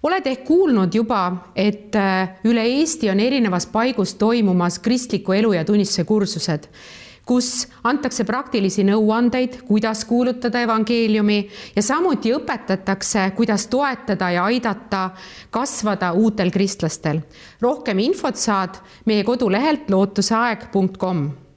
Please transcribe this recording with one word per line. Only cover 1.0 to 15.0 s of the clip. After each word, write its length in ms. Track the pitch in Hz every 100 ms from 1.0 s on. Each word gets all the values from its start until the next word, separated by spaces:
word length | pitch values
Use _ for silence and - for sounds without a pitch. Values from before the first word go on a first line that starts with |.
| 226 226 180 180 - -
et, 400 | 202 208 - 220
äh, 440 | 196 185 185 - 220
üle 160 | 233
Eesti 460 | 226 269 311 - 214
on 80 | 190
erinevas 460 | 233 277 220 180 -
paigus 460 | 214 247 240 185 -
toimumas 640 | 214 240 208 180 175 -
kristliku 560 | - 247 - 202 - 196
elu 180 | 226
ja 120 | 185 156
tunnistuse 380 | 208 196 - 165
kursused, 640 | 214 202 165 165 151 - - - - - - -
kus 420 | 247 247 - - -
antakse 400 | 233 285 269 - 214
praktilisi 580 | 240 247 226 196 190 196
nõuandeid, 720 | 214 214 220 240 254 254 - -
kuidas 340 | 214 220 220 -
kuulutada 540 | 240 254 247 247 240 233
evangeeliumi, 720 | 220 220 240 226 214 208 208 202 - - -
ja 80 | 208
samuti 460 | 294 359 294 226
õpetatakse, 920 | 262 - 254 - 190 190 190 - 214 190 190
kuidas 320 | 226 202 -
toetada 640 | 247 285 240 - 196 180
ja 140 | 175 185
aidata 600 | 247 240 202 - 196